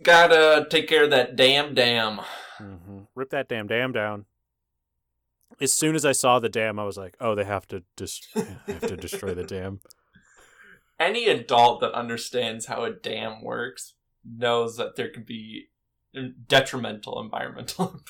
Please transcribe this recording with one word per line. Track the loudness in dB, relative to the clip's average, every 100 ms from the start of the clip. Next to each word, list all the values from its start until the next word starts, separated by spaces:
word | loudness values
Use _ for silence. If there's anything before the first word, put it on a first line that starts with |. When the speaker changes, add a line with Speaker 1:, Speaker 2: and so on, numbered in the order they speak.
Speaker 1:
gotta | 6 8 8 8 8 6 4
take | 0 2
care | 4
of | 6
that | 4 2 4
damn | 6 6 0
dam. | 2 2 2 0 -4 -12 -14 -16 -18
Speaker 2:
Mm-hmm. | -18 -18 -18 -20 -16
Rip | -10 -6
that | -6 -4
damn | -6 -2
dam | -2 0
down. | -2 -4 -6 -14 _ _ _ _ _ _ _ _ _ _ _ _ -6
As | -2
soon | 0 0
as | 0
I | 0
saw | 2 4 4
the | 2
dam, | -2 -4 -4
I |
was | -8 -8
like, | -14 -6
"Oh, | -2
they | -2
have | -2 -4 -6
to | -14 _ -14
dis-, | -12 -12 -8
they | -8 -8 -10 -12
have | -8
to | -8 -8
destroy | -10 -10 -8
the | -8
Speaker 1:
<laughs> | -8
Speaker 2:
dam." | -10 -10 -12 _ _ _ _ _ _ _ _ -20 _ _ -4
Speaker 1:
Any | -4 0 0
adult | 0 2 4 6 4
that | -4
understands | -4 -6 -8 -6 -4 -4 -6 -10
how | -8
a | -8
dam | -8 -10 -8 -10 -10
works | -10 -8 -10 -12 -20 _ _ _
knows | -18 -4 0 0 -2 -6
that | -10 -6
there | -10
can | -10
be | -16 -16 -14 -18 -18 _ _ _ _ -14 -14 -12 2
detrimental | 2 2 -6 -8 -10 -12 -12
environmental | -8 -8 -10 -12 -14 -8 -8 -8 -20